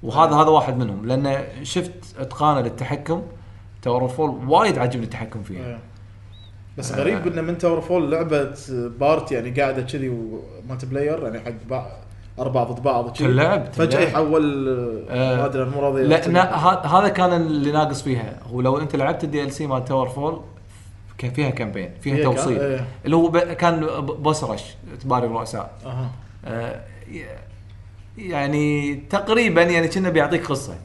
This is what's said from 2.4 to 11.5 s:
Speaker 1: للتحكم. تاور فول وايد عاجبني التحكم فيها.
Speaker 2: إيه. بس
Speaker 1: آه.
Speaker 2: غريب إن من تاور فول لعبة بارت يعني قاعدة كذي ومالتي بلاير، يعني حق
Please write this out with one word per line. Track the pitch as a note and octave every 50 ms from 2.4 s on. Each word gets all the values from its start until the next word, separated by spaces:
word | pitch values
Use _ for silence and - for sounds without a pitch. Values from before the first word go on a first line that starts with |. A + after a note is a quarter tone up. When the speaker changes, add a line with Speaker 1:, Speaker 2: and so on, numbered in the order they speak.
| D3 D3+ D3 C#3
Speaker 1:
للتحكم. | A#2 A#2 - - C3 B2 D3 C#3+ - - E3 F3 - - - - - - - - - - - -
تاور | - B2+ A#2+ B2 B2+
فول | B2 B2+ - D#3 D3 B2+ B2+ B2
وايد | C3 D3+ F#3 A3 G#3+ D#3
عاجبني | C3 B2 A#2+ - B2 A2+
التحكم | G#2 - - A#2 G#2+ - A2 G2
فيها. | F#2 F#2 F2+ -
Speaker 2:
إيه. | B2 A#2+ A2+ - - - - - - - - - - - - - - - - - - -
بس | - C3 -
Speaker 1:
آه. | -
Speaker 2:
غريب | C3+ C#3+ E3+ A3 F#3+ E3
إن | F3 E3 E3 D#3+
من | E3 F3
تاور | E3+ F3 F3 E3 D#3+
فول | D#3+ - F3+ F3+ D#3+ C#3
لعبة | D#3 D#3+ E3 D#3+ D3+ C#3+ C#3 - C3+ - - - C3 B2 A#2+ A#2+ A2+ B2
بارت | C3+ C#3+ D#3+ D#3 - -
يعني | C#3+ A#2+ A2+ B2
قاعدة | B2 C#3 C#3 C3+ C3 C3
كذي | B2+ B2+ - D3 C3+ C3
ومالتي | B2 A#2 A2+ A2 A2 - - - - G2+ G#2+ B2 B2+ B2+ C3
بلاير، | B2+ C3 C#3 C#3+ D3 D#3 - -
يعني | A#2 A2 A2+
حق | G#2+ A#2+